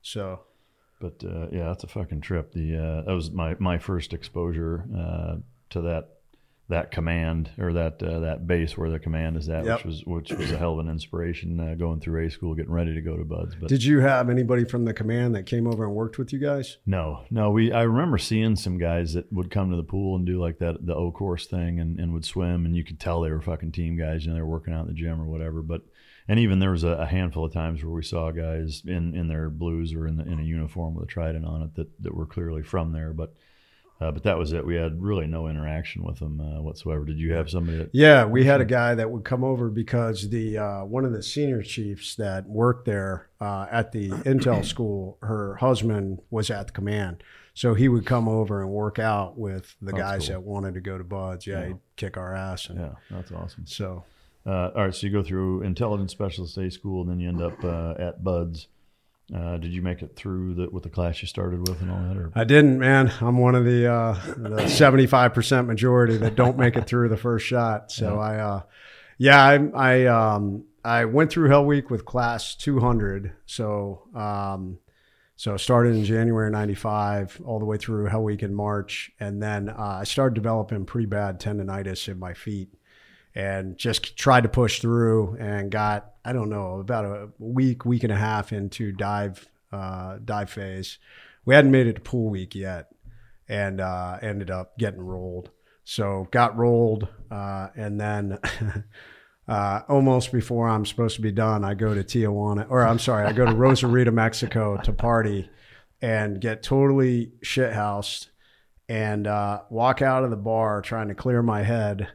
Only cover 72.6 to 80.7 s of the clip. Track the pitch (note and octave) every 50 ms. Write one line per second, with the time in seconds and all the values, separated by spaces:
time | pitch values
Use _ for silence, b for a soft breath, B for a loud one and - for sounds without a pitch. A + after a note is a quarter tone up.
72.6 | - D3 C#3 C3 A#2+ B2 A#2+ A#2 G#2 G2+ F#2+ G2 G2+ G2 - _ _ - - -
73.6 | A2+ G#2+ G#2 G#2 G2+ G2+ F#2+ F2 _ - F#3 A#2+ G#2+ G#2 G#2 G2+ G2+ G2 G2 F#2+
74.6 | F#2+ F#2 F#2 F2+ _ _ _ _ _ _ _ _ _ _ _ - - A2 G2+ G2
75.6 | - - B2+ A#2+ A#2+ A#2+ A2+ A2 G#2 G2+ A2+ A2 A2+ A#2 A2+ A2 A2 A2 A2 G#2+
76.6 | G#2+ G#2 G2+ - - A2 G#2+ G#2+ G#2 G2+ G#2 G2+ G2 F#2 - - - - A2+ G#2+
77.6 | G#2+ G#2+ G#2+ G#2 - - A2 G#2 G#2 G2+ A2 A2 A2 G#2+ G#2 G2 G#2+ G2+ G2+ G2+
78.6 | G#2 G#2 G#2 G2+ G2 - - - - - _ _ G#2 G2+ G2+ G2+ G#2 G#2+ G#2 G2+
79.6 | G2+ G#2 A2 A2 G#2+ G2+ F#2+ F#2 G#2 - - C#3+ C3+ C3 A#2 A2 G#2 A2+ A2+ A2
80.6 | G#2 -